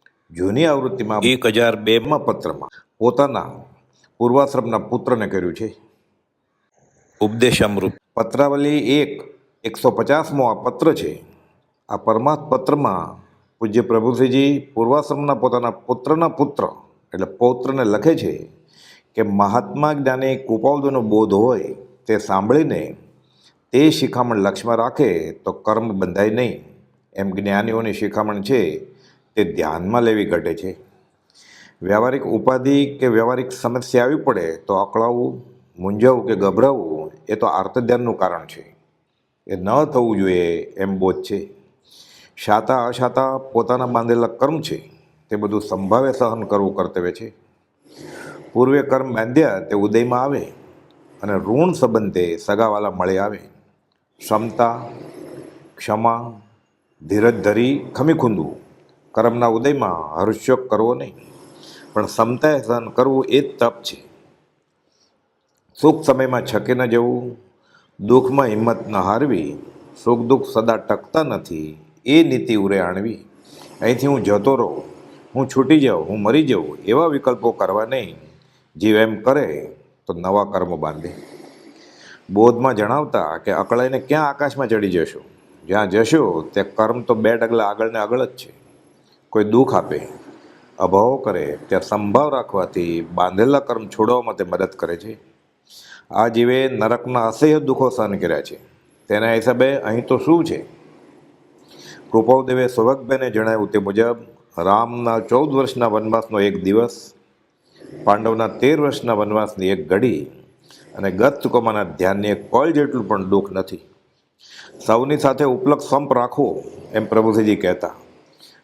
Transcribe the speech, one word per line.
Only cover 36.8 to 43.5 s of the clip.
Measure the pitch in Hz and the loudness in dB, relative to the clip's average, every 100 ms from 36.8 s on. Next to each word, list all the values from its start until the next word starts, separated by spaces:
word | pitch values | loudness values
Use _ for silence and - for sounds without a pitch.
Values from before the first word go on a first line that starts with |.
| 82 78 78 - - | -4 -8 -10 -12 -8
એ | |
તો | 107 110 | -2 0
આર્તધ્યાનનું | 85 117 127 117 123 120 95 | 0 -2 -2 0 0 -2 -2
કારણ | 92 85 76 | -4 -4 -12
છે. | - - _ _ _ _ _ _ _ - | -20 -20 _ _ _ _ _ _ _ -10
એ | 92 | -6
ન | 95 131 | 0 2
થવું | 151 127 117 98 | 2 2 2 2
જોઈએ | 95 90 85 82 | 2 2 0 -2
એમ | - 95 98 95 | -6 -6 -4 0
બોધ | 92 90 | 0 -2
છે. | - 101 98 - _ _ _ - - - _ - | -6 -8 -10 -18 _ _ _ -20 -20 -20 _ -8
શાતા | - 107 110 131 120 | 0 2 2 0 0
અશાતા | 123 123 127 131 135 | -2 0 0 0 -2
પોતાના | - | -4